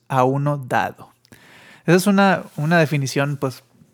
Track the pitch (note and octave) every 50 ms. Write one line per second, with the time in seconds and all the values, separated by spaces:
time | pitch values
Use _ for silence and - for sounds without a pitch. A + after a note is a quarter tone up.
0 | _ _ C#3 C3 B2+ C3 C3+ C#3+ C#3+ D3 D3 C#3+ C3 A#2+ A#2+ A2+ F#2+ F#2 - -
1 | - - _ _ _ _ - _ - - - - - - - - _ - E3 F#3
2 | F#3 G#3 G3+ G3 G3+ G3 F3+ D3+ B2 - - - D3 D#3+ F3 E3+ D#3+ C3 D#3 C#3+
3 | C3+ B2+ - C#3+ C#3 C#3+ D3 C#3 - C3+ A#2+ - _ _ _ _ _ _